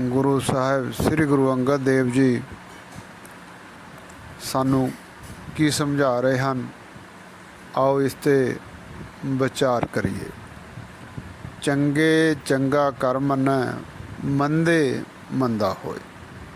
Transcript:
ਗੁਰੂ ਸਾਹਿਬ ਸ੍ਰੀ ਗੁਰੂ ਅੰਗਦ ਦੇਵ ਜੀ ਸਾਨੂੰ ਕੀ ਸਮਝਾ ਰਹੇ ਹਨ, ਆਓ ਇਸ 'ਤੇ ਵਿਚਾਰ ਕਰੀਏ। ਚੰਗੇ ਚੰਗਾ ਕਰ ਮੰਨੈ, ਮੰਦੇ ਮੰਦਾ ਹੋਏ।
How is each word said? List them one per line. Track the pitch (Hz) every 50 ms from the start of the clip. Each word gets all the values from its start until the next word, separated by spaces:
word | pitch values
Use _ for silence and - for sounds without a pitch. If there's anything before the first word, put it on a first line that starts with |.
| 127 123
ਗੁਰੂ | 123 135 135 139 139 131
ਸਾਹਿਬ | 113 - - 131 127 135 139 135 123 120 113
ਸ੍ਰੀ | - - - 156 156 156
ਗੁਰੂ | 139 143 139 135 131 131
ਅੰਗਦ | 127 127 131 143 143 131
ਦੇਵ | 135 131 131 131 123
ਜੀ | 123 135 135 127 120 117 127 - - - - - - - - - - - - - - - - - - - - - - - - - - - - - - - - - - - - - - -
ਸਾਨੂੰ | - - - 131 131 131 135 131 131 131 - - - - - - - - - - - - -
ਕੀ | - 151 147
ਸਮਝਾ | 135 - 151 143 143 139 143 131 123 123
ਰਹੇ | 123 131 135 123
ਹਨ, | 135 135 131 127 120 123 - - - - - - - - - - - - - - - - - - - - -
ਆਓ | 135 131 139 139 139
ਇਸ | 139 131 -
'ਤੇ | - - 151 139 135 127 120 - - - - - - - - - - - - - - -
ਵਿਚਾਰ | 139 135 127 135 127 - - 139 127 123 117 -
ਕਰੀਏ। | - - 117 104 98 98 90 87 - - - - - - - - - - - - - - - - - - - - - - - - - - -
ਚੰਗੇ | - 147 143 139 143 147 143 147 160 160 160 160 160 160 151 139 -
ਚੰਗਾ | - 139 135 135 135 139 147 143 139
ਕਰ | 127 - 135 127 127 135
ਮੰਨੈ, | 139 143 139 135 135 135 135 131 127 - - - - - - - - - - - -
ਮੰਦੇ | 139 139 139 143 147 156 160 165 170 170 160 147 127 120 120 113 - - - - - -
ਮੰਦਾ | 131 131 120 113 104 104 - 92 - -
ਹੋਏ। | 117 - - - - - - - - - - - - -